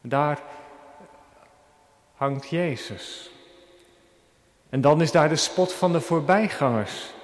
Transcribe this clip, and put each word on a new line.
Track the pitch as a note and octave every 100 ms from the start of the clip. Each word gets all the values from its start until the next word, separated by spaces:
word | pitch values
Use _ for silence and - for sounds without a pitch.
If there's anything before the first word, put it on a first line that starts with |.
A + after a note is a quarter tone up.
Daar | B2 C#3 D3 D3 - - - - - - - - - _ - _ _ _ _ _ _
hangt | _ C#3 C#3 -
Jezus. | E3 F3 A#2+ - F#2+ - - - - - - - - _ _ _ _ _ _ _ _ _
En | C3
dan | C#3 D#3
is | D#3+
daar | E3+ D3
de | D#3
spot | - - F3+
van | - F3+
de | E3+
voorbijgangers. | - E3 D3+ F#3+ A3 - C3+ A#2 G#2 - - -